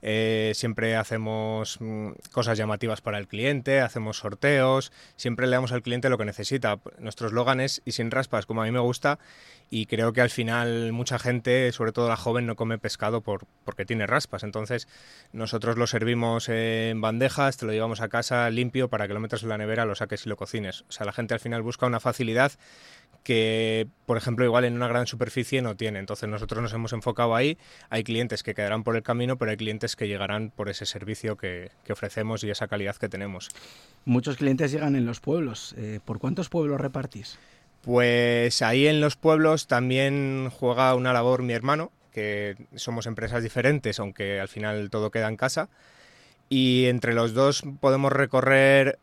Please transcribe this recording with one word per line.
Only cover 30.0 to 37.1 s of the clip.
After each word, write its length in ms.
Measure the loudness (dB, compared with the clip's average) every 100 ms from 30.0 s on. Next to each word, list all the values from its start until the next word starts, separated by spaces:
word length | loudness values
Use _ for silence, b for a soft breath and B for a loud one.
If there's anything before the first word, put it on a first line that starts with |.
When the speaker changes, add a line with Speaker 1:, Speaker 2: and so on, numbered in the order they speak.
| -4
Speaker 1:
llegarán 460 | -4 -4 -4 -6
por 140 | -6 -8
ese 180 | -6 -8
servicio 500 | -8 -8 -6 -6 -6
que, 360 | -8 -10 -14 _
que 100 | -10
ofrecemos 520 | -8 -6 -4 -4 -4
y 60 | -4
esa 180 | -6 -4
calidad 260 | -4 -4
que 140 | -4 -6
tenemos. 400 | -6 -8 -10 -14 B B B B B
Speaker 2:
Muchos 320 | 0 2 2 0
clientes 340 | 2 2 0
llegan 240 | 0 0
en 120 | 2 0
los 120 | -2
pueblos. 560 | -2 -2 -2 -6 -14 -10
Eh, 220 | -8 -10
¿por 160 | -8 -6
cuántos 280 | -4 -4 -2
pueblos 320 | 0 0 0
repartís? 560 | -2 -4 -8